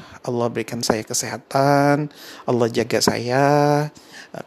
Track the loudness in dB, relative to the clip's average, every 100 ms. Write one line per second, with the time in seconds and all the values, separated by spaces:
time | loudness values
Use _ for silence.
0 | -18 -12 -6 -2 -2 -2 -6 -6 -2 -4
1 | -4 -6 -6 -10 -4 0 4 4 4 2
2 | -2 -10 -20 -10 -2 0 2 0 0 2
3 | 0 0 -2 2 4 4 4 2 0 -8
4 | -20 -20 -18 -16